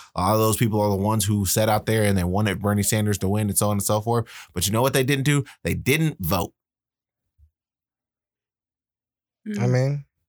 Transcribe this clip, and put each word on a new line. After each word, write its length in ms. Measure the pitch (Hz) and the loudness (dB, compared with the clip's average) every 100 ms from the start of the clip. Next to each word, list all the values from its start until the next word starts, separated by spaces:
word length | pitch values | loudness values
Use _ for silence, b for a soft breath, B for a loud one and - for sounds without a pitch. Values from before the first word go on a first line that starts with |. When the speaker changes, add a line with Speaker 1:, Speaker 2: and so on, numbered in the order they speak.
| B | B
Speaker 1:
A 60 | - | -4
lot 140 | 90 | 0
of 60 | 110 | 2
those 180 | 110 107 | 2 2
people 200 | 113 107 | 0 2
are 100 | 104 | 2
the 60 | 95 | 2
ones 280 | 104 110 | 0 0
who 220 | 101 104 95 | 0 0 0
sat 240 | - 107 | 0 2
out 160 | 107 - | 0 0
there 180 | 110 | 0
and 120 | 104 98 | 2 2
they 60 | |
wanted 360 | 87 95 107 92 | 0 0 0 -2
Bernie 200 | 101 104 | -2 0
Sanders 340 | 101 110 104 98 | 0 0 0 -2
to 100 | 95 | -2
win 180 | 104 104 | -2 -2
and 80 | 92 | 0
so 120 | 104 | 0
on 80 | 101 | 0
and 60 | |
so 180 | - 107 | 0 -2
forth. 240 | 113 117 117 B B | 0 -2 -4 B B
But 120 | 92 92 | -4 -2
you 60 | |
know 80 | 110 | 0
what 100 | 131 | 0
they 100 | 135 | 0
didn't 200 | 131 139 | 0 0
do? 200 | 135 147 - B | 2 0 0 B
They 80 | - | -4
didn't 420 | 87 85 151 160 - | -2 2 2 2 -2
vote. 320 | 156 - - _ _ _ _ _ _ _ _ _ - _ _ _ _ _ _ _ _ _ _ _ _ _ _ _ _ _ _ _ 214 | -2 -2 -2 _ _ _ _ _ _ _ _ _ -20 _ _ _ _ _ _ _ _ _ _ _ _ _ _ _ _ _ _ _ -8
Speaker 2:
I 200 | 208 123 | -2 0
Speaker 3:
Mm. 40 | |
Speaker 2:
mean, 320 | 127 135 143 - _ | 2 0 -4 -8 _